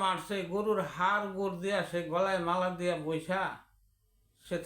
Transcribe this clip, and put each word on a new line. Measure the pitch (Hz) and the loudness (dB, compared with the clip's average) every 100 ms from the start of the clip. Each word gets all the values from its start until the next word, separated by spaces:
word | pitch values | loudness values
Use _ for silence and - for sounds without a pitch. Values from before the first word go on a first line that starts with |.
মারছে, | 190 185 - 202 170 | 2 0 -2 -4 -2
গরুর | 196 208 202 160 165 | 0 2 2 0 0
হাড় | 185 208 202 190 | 2 2 0 -2
গোড় | 196 175 | -2 -2
দিয়া | 190 196 165 | 0 0 0
সে | 175 160 | -2 0
গলায় | 170 190 185 170 | 2 2 2 2
মালা | 180 180 175 | 2 0 0
দিয়া | 175 160 156 | 0 0 0
বইসা | 160 160 185 170 113 - _ _ _ _ _ _ _ - | -2 -2 -2 -2 -4 -16 _ _ _ _ _ _ _ -6
সে | 170 | -6